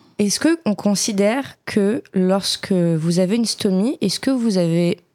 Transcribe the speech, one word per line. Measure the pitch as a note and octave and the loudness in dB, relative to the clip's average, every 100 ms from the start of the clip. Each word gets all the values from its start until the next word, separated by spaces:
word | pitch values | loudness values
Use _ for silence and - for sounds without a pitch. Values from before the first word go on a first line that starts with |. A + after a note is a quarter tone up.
| _ - | _ -4
Est-ce | G#3 - | -2 0
que | D4+ E4 A3+ | 0 0 -2
on | G3+ | -2
considère | G3+ G3 - G3 G3+ B3+ C4+ - - | 0 0 -2 0 0 0 -6 -12 -4
que | G#3+ G3 C4 - | 0 0 -2 -4
lorsque | G3 F#3 G3 - - - | -2 2 0 -2 -6 -2
vous | F#3 E3+ E3 E3 F3 | 0 2 0 0 0
avez | F#3 A#3 | 0 0
une | A3 | -2
stomie, | - G#3 F#3 A3 E4 | -2 0 0 0 -2
est-ce | G3 - | -4 -2
que | - | -2
vous | C4 A#3 F#3 | 0 0 0
avez, | E3+ E3 F3 E3+ _ | 2 2 0 -2 _